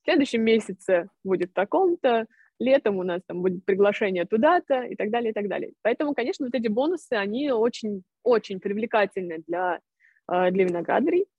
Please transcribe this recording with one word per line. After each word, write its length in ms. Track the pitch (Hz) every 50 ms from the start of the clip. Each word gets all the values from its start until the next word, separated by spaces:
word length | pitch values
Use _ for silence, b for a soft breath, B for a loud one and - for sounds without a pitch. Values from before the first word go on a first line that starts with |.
в 20 | _
следующем 380 | - 330 285 277 - - 226 226
месяце 640 | 220 226 226 214 - 190 _ - - 185 170 165 - _ _ _
будет 260 | 190 190 175 175 175
в 20 | _
таком-то, 720 | 180 196 - - 330 392 359 349 - - 262 233 226 220 b b b b b b _
летом 380 | 220 254 269 277 _ 220 202
у 60 | 185 180
нас 180 | 185 175 175 _
там 140 | - 185 175
будет 240 | 175 190 185 180 _
приглашение 600 | - 196 190 202 202 202 - 233 196 190 175 175
туда-то 580 | - 214 220 254 302 359 359 - - 269 254 247
и 120 | - -
так 140 | - 190 214
далее, 220 | 214 240 240 226
и 20 | 220
так 140 | 214 208
далее. 260 | 196 170 147 - - - _
Поэтому, 320 | _ 214 247 - 311 294 285
конечно, 320 | - 233 269 381 - 285
вот 80 | 247 247
эти 120 | 262 226
бонусы, 460 | 226 208 233 277 320 370 311 - _ 247
они 380 | 214 196 202 214 247 294 294
очень, 520 | 254 220 220 240 - - - 214 208 190 - _ _ _ _
очень 360 | 240 240 214 - - 202 185
привлекательны 840 | - 196 202 214 220 226 - 220 202 202 _ 196 185 175 160 160 160
для, 320 | - 170 175 185 180 165 - _ _ _ b b b b b b -
э, 200 | 180 180 185 180
для 140 | 185 196 190
виноградарей 600 | 180 175 170 165 - 175 214 247 330 330 359 403 _ _